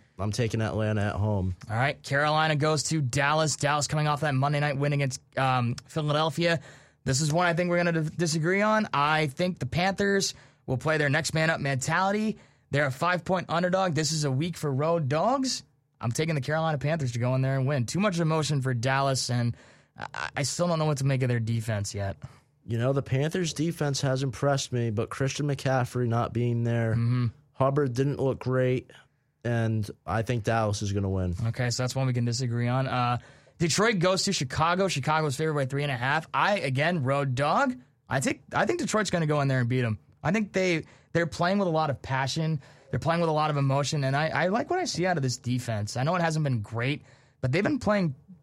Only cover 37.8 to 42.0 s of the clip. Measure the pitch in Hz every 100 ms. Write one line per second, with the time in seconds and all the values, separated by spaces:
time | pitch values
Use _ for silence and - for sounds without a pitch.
37.8 | - _ - 135 233 - - - - 339
38.8 | 262 214 202 175 156 151 139 131 120 127
39.8 | 120 107 - _ 147 208 208 196 185 160
40.8 | - - _ 170 170 - 175 202 185 156
41.8 | 156 127